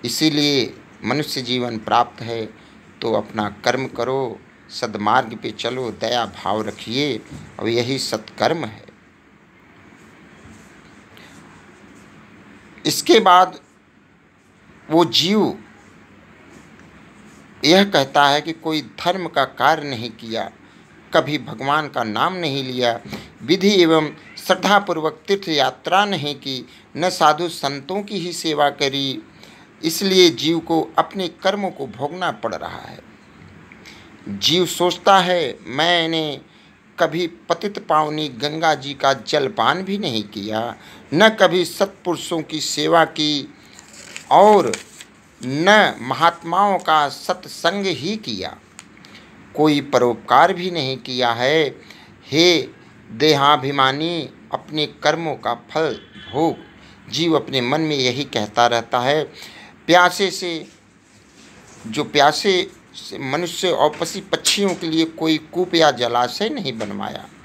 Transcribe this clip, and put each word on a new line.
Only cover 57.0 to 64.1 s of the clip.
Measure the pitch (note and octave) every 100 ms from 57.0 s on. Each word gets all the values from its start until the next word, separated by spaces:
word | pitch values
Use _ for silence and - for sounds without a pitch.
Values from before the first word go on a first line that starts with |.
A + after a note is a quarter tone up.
| -
जीव | A#2 E3+ D3+
अपने | - C3+
मन | A#2+ D3+
में | D#3 D3
यही | B2+ B2
कहता | C#3+ A#2+ G#2 A2 A#2+
रहता | A#2+ A2+ B2
है। | B2 D3+ C#3+ - - - - - -
प्यासे | F3 F3+ F3+ G3
से, | F3 F3+ E3 - - _ _ _ _ _ _ - - - - -
जो | A2
प्यासे | D3 D3+ C#3 D3+ G#3 F#3 - - _ -
से | - -
मनुष्य | C3+ D3 F3 - F#3
और | D#3+ D3+ -
पशु | E3